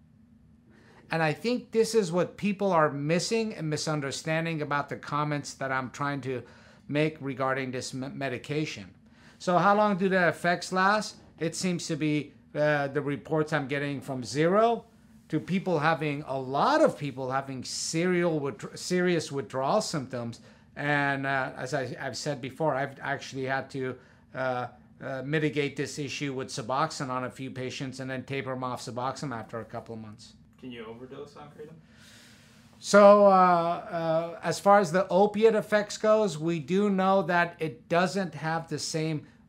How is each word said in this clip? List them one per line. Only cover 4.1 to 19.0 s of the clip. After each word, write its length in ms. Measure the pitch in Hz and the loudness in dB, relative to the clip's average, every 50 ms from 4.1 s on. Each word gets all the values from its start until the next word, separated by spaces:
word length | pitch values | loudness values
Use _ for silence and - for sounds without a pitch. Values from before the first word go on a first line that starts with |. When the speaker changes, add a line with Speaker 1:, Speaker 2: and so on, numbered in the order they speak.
| 123 - - 160 160 160 165 165 165 156 | -6 -6 -4 -4 -2 -2 -2 -2 -4 -4
Speaker 1:
about 280 | 147 139 147 143 139 - | -4 -2 -2 -2 -4 -4
the 80 | 135 - | -8 -10
comments 560 | - - 147 147 151 147 147 143 139 - - | -8 -6 -4 -2 -2 -2 -2 -4 -6 -8 -10
that 180 | - 139 131 | -8 -4 -2
I'm 180 | 131 131 127 123 | -2 -2 -4 -4
trying 300 | - - 143 143 143 139 | -6 -6 -4 -4 -4 -4
to 220 | 123 131 131 120 120 - - - - - - - - - | -4 -4 -6 -6 -6 -10 -16 -20 -20 -20 -20 -18 -10 -4
make 280 | 139 147 151 160 156 - | 0 2 2 0 0 -4
regarding 500 | 135 139 135 120 135 131 131 135 135 131 | -8 -8 -4 -2 -2 0 0 -2 -2 -4
this 220 | 123 127 120 - - | -6 -6 -8 -8 -8
me-, 160 | 135 127 139 | -8 -8 -8
medication. 840 | - 139 139 135 123 117 113 - 147 151 156 151 - 113 98 90 - - - - - - - - - - | -8 -6 -6 -6 -6 -6 -6 -6 -4 -4 -4 -4 -6 -10 -14 -16 -18 -20 -20 -20 -20 -20 -20 -20 -20 -8
So 180 | - - 180 175 | -2 2 4 4
how 160 | 165 202 202 | 6 6 6
long 220 | 208 214 208 208 170 | 6 4 2 2 2
do 120 | 196 190 | 2 2
the 180 | 185 190 180 165 | 4 4 4 4
effects 460 | 156 - - 175 180 175 175 - 180 | 2 2 0 0 0 0 -2 -4 0
last? 420 | 185 190 196 208 214 208 - - - - - - - | 2 2 4 2 2 0 -4 -10 -14 -20 -20 -10 -6
It 160 | 156 165 160 | -4 -4 -4
seems 320 | - - 185 180 165 - - | -2 -2 -2 -2 -2 -2 -4
to 80 | 165 | -4
be, 380 | 139 156 151 151 151 131 - - - _ _ - | -2 0 0 0 0 -2 -6 -10 -20 _ _ -4
uh, 360 | 147 151 151 151 147 143 139 | 0 2 2 2 2 0 -2
the 120 | 127 151 | -2 -2
reports 520 | 135 139 143 135 - - 156 156 151 156 165 | -2 -2 -4 -6 -4 -2 0 0 0 0 0
I'm 160 | 151 139 127 | -2 -2 -2
getting 320 | 143 143 143 143 143 131 | -2 -2 -2 -2 -4 -6
from 200 | - - 135 127 | -6 -8 -8 -8
zero 600 | 123 104 107 143 156 170 185 208 220 233 233 214 - - _ - - - - - - - | -8 -4 0 2 2 4 4 4 4 4 2 0 -4 -10 _ -20 -20 -20 -20 -20 -10 -4
to 100 | - 151 | -4 -4
people 400 | 147 - 165 196 - 185 175 156 | -2 -2 -2 -2 0 0 0 2
having, 440 | 143 160 165 151 156 151 143 143 156 | 2 2 2 2 0 -2 -4 -4 -6
a 140 | - 135 135 | -6 -6 -6
lot 440 | 131 127 135 143 180 233 285 311 | -4 -4 -2 0 2 4 4 4
of 160 | 311 220 165 - | 4 4 2 0
people 340 | 151 143 123 127 135 127 | -8 -8 -8 -6 -6 -4
having 320 | 131 135 135 135 135 127 - | -4 -4 -4 -6 -8 -10 -10
serial 800 | - - - - - - 160 170 185 180 175 175 175 160 156 | -10 -8 -8 -6 -4 -2 0 0 2 2 2 2 0 0 -2
withdr-, 360 | 139 139 135 - - - - - | -2 -4 -6 -8 -10 -14 -12 -10
serious 540 | - - 180 180 | -6 -2 0 2